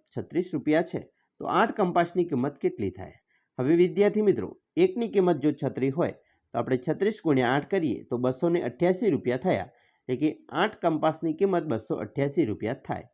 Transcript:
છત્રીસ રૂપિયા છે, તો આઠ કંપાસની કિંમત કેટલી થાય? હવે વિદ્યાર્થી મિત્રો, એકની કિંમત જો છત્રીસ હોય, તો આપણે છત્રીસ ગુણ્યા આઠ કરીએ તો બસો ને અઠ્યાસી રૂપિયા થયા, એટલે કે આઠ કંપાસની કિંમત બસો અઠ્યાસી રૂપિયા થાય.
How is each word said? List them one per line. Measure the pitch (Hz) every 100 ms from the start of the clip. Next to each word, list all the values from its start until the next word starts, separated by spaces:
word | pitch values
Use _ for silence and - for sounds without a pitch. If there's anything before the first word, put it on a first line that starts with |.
| _ -
છત્રીસ | 110 156 185
રૂપિયા | 156 151 151
છે, | 165 113 - _ _ -
તો | 156
આઠ | 170 226
કંપાસની | - 185 175 170 190 170
કિંમત | 131 139 -
કેટલી | 180 349 101
થાય? | - 87 - _ _ _ -
હવે | 127 170
વિદ્યાર્થી | 180 160 202 208
મિત્રો, | 208 165 92 - _ -
એકની | 185 190 226
કિંમત | 190 180 151
જો | 151
છત્રીસ | - 135 - 135
હોય, | 139 139 - _ _ _
તો | 123
આપણે | 123 131
છત્રીસ | 160 151 214 214
ગુણ્યા | 165 135 120
આઠ | 127 101
કરીએ | 196 151 95
તો | - 123
બસો | 127 131 170
ને | 170
અઠ્યાસી | 123 123 170 180 214
રૂપિયા | 143 123 127
થયા, | 185 113 90 _ _ _ -
એટલે | 127
કે | 151 - -
આઠ | 135 214 -
કંપાસની | 175 156 156 151 165
કિંમત | 156 196 180
બસો | 156 117 - 160
અઠ્યાસી | 101 - 139 143 123
રૂપિયા | 98 104
થાય. | 131 - 101 -